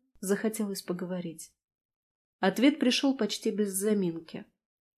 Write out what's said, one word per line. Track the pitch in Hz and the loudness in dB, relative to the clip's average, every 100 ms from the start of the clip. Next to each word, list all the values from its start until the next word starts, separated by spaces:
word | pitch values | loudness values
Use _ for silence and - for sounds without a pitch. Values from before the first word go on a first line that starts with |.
| _ _ | _ _
Захотелось | 185 202 226 220 208 196 | -2 0 0 -2 -4 -6
поговорить. | - 180 180 180 175 160 - _ _ _ _ _ _ _ _ _ | -6 -6 -6 -6 -8 -12 -18 _ _ _ _ _ _ _ _ _
Ответ | 190 190 269 294 | 0 4 4 6
пришёл | 247 240 277 269 | 2 2 2 2
почти | 214 - 220 | -2 -2 -2
без | 196 202 | 0 -2
заминки. | 190 208 208 180 165 - - - _ _ _ _ | 0 0 2 2 -2 -8 -14 -16 _ _ _ _